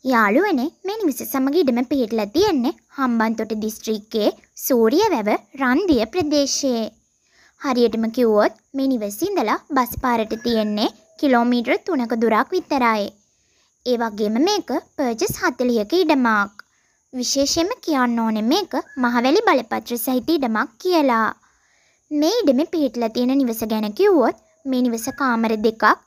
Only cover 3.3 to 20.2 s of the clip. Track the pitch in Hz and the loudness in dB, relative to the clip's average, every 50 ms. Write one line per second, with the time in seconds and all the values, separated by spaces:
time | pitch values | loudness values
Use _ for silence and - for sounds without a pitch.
3.3 | 226 226 226 214 226 214 208 214 214 - - 220 220 208 208 _ - 220 208 269 | 0 -4 -4 -6 -4 -4 -4 -6 -6 -8 -6 -6 -6 -6 -6 _ -4 0 0 0
4.3 | 392 - _ _ _ - - - 285 240 226 220 240 330 427 453 359 240 208 208 | 0 -2 _ _ _ -12 -2 0 2 4 4 4 4 4 2 2 2 0 0 0
5.3 | 226 381 - _ _ 262 277 247 247 294 415 370 311 240 214 226 - 359 339 302 | -2 -2 -4 _ _ -4 -2 0 0 0 2 2 2 2 2 -2 -2 -4 -2 0
6.3 | 294 294 285 254 - - - 277 247 226 220 - _ _ _ _ _ _ _ _ | 2 2 2 0 -2 -2 -2 -2 -2 -2 -4 -6 _ _ _ _ _ _ _ _
7.3 | _ _ _ _ _ _ - 285 254 240 240 233 226 226 226 220 226 269 247 226 | _ _ _ _ _ _ -6 -2 2 2 2 2 2 0 -4 -2 0 0 2 4
8.3 | 214 208 214 339 - _ _ _ _ 269 269 269 262 233 208 202 202 - 330 392 | 4 4 2 2 0 _ _ _ _ -4 -2 0 -2 -2 -4 -6 -6 -4 -4 -2
9.3 | 415 349 247 208 247 370 - _ 311 269 247 233 - - - 254 240 226 220 220 | -2 -2 -2 -2 -2 -4 -4 _ -2 -2 -2 -2 -4 -4 -2 -2 0 0 -2 -4
10.3 | 226 220 - 240 233 220 214 214 208 208 220 320 - _ _ _ _ - - 285 | -6 -6 -4 -2 0 0 0 -2 -2 -2 -2 -4 -4 _ _ _ _ -4 0 2
11.3 | 254 240 233 240 247 240 226 226 302 403 - - 349 277 240 226 247 233 226 226 | 4 4 4 2 0 0 0 0 -2 -2 -2 -4 -2 -2 -2 -2 -2 0 2 2
12.3 | 220 214 240 - 370 370 - - 311 269 247 233 220 214 202 - - _ _ _ | 2 2 0 0 -2 -6 -4 -2 -2 0 2 2 0 0 -2 -6 -8 _ _ _
13.3 | _ _ _ _ _ _ _ _ _ _ _ 240 247 226 233 226 208 202 220 208 | _ _ _ _ _ _ _ _ _ _ _ -2 -2 -2 -2 -4 -4 -4 -2 -2
14.3 | 214 233 294 392 415 392 311 - 269 302 - _ _ - 294 247 226 226 349 440 | 0 2 2 2 2 0 -2 -4 -6 -6 -6 _ _ -4 -4 -4 -2 -2 -4 -4
15.3 | - - - 349 254 - 247 247 240 226 208 208 - 359 381 311 311 277 247 233 | -4 -2 -4 -4 -2 -2 -2 0 0 0 -2 0 0 0 2 2 2 2 2 2
16.3 | 220 208 202 202 _ _ - _ _ _ _ _ _ _ _ _ - 254 247 233 | 2 2 0 -2 _ _ -20 _ _ _ _ _ _ _ _ _ -8 -8 -6 -4
17.3 | - 277 277 277 - 339 330 381 494 - - - 311 269 247 240 233 233 226 226 | 0 0 0 0 0 0 0 -2 -2 -6 -4 -2 0 0 2 0 0 0 0 -2
18.3 | 220 214 214 226 285 403 392 - - - 339 - - 285 247 240 240 247 233 254 | -2 -2 0 2 2 0 0 -2 -6 -6 -6 -6 -6 -2 -2 0 0 2 2 2
19.3 | 294 415 466 415 339 262 233 - 233 226 220 - 240 240 - - 254 254 | 2 4 4 4 2 2 0 -2 -6 -6 -4 -6 -8 -6 -4 -2 -2 -2